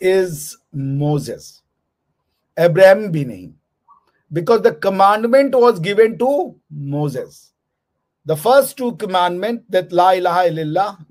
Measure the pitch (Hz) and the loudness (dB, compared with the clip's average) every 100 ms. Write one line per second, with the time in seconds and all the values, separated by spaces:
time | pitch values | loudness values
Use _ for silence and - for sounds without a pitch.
0 | 185 190 185 147 - - _ 143 135 139 | 0 0 -2 -6 -14 -18 _ -10 -6 -4
1 | 147 147 117 98 - _ _ _ _ _ | -2 -4 -6 -14 -18 _ _ _ _ _
2 | _ _ _ _ _ - 170 165 190 196 | _ _ _ _ _ 0 0 6 6 6
3 | 208 160 131 98 90 _ _ _ _ _ | 0 -6 -6 -10 -18 _ _ _ _ _
4 | _ _ _ 156 170 226 226 - 190 190 | _ _ _ -6 0 2 2 0 -4 2
5 | 196 214 226 262 277 254 240 196 165 202 | 2 2 2 2 2 4 2 2 -2 2
6 | 226 165 247 285 302 - _ 151 139 143 | 2 2 -2 -2 -4 -10 _ -14 -10 -6
7 | 147 123 104 _ _ _ _ _ _ _ | -6 -8 -14 _ _ _ _ _ _ _
8 | _ _ 151 151 220 277 269 - 247 156 | _ _ -8 -4 2 2 2 -4 -8 -8
9 | 208 185 180 175 208 233 - 214 185 175 | -4 -2 -2 -2 -6 -8 -4 -4 -2 2
10 | 185 185 180 175 180 160 156 165 202 196 | 2 2 0 0 -2 -2 -4 -4 -4 -8
11 | 151 | -14